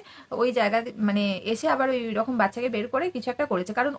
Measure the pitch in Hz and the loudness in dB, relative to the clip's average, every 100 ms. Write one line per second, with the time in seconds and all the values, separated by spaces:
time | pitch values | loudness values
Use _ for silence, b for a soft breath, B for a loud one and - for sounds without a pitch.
0 | B B B 214 247 233 208 226 233 220 | B B B 0 2 4 2 2 -2 -2
1 | 202 202 202 190 - 220 311 262 262 254 | 0 2 0 -2 -2 0 2 2 2 0
2 | 226 214 226 247 202 240 247 226 240 269 | 0 -2 0 2 2 0 -2 -2 -2 0
3 | 370 254 247 247 294 180 185 214 269 | 0 -2 -4 -2 0 0 -2 -2 -2